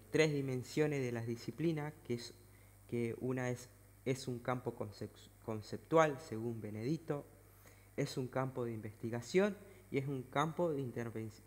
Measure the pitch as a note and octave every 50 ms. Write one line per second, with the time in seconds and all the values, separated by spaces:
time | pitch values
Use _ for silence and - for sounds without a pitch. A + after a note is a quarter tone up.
0 | - - - D3 D#3 D#3+ D3 C#3+ C3+ C3+ C3 B2+ A#2+ - - D3+ D3+ D3+ D3 C#3+
1 | C3 B2 A#2+ A#2 A2+ A#2 A#2 A#2 - - A#2 - D3+ E3+ E3 D3+ D3 D3+ D3+ -
2 | - - A#2+ A#2+ - - - - - - - - - - - - - - - A#2+
3 | A#2 A#2 A2+ - - B2+ C3 C3 B2+ B2 B2 B2 - - - - - - - -
4 | - - C3+ C3 - - B2 A#2 - - B2 B2+ - B2 - - A2+ G#2+ G#2 -
5 | A2 G#2 - - - - - - - - A2 G#2+ G#2 - - G#2 - - D#3+ D#3+
6 | D#3+ D#3 C#3 B2+ - - A2 A2 A2+ A#2+ A#2 A2+ G#2 G#2 G#2 G#2+ A2 B2+ E3 D#3
7 | - - D3 C#3+ C#3+ - - - - - - - - - - - - - - -
8 | C#3+ C#3 - D3 C3 B2 - C3 C3 C3 C3 C3 B2 A#2 A#2 A2 G#2+ A#2 G#2+ -
9 | - A#2 A2 A#2+ A#2+ - - F3+ G3 G#3 G3 - - - - - - - - C#3
10 | C3+ C#3 C#3+ C3 A#2+ - - C#3 D3 D#3+ D#3 - F3 E3+ D3+ C#3 C#3 B2 A2+ A#2+
11 | A#2 A#2 A2 A2+ A2 A2 - - -